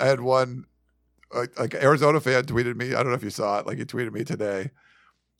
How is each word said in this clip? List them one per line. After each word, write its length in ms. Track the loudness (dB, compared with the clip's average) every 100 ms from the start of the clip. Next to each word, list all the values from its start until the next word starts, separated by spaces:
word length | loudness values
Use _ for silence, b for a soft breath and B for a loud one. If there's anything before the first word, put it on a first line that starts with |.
I 60 | 0
had 140 | 2
one, 440 | 2 2 2 -4 -14 _ _ _ _ _ _
like, 240 | -6 -6 -4
like, 160 | -4
Arizona 460 | 4 4 6 6 4
fan 240 | 2 2
tweeted 320 | 2 0 0 -2
me. 180 | -4
I 80 | -2
don't 60 | 0
know 60 |
if 80 | -2
you 60 | -4
saw 280 | -4 -2 0
it. 80 | -2
Like, 120 | -8
he 60 |
tweeted 280 | -8 -6 -6
me 120 | -6
today 460 | -8 -4 -4 -4 -6 b b b b b _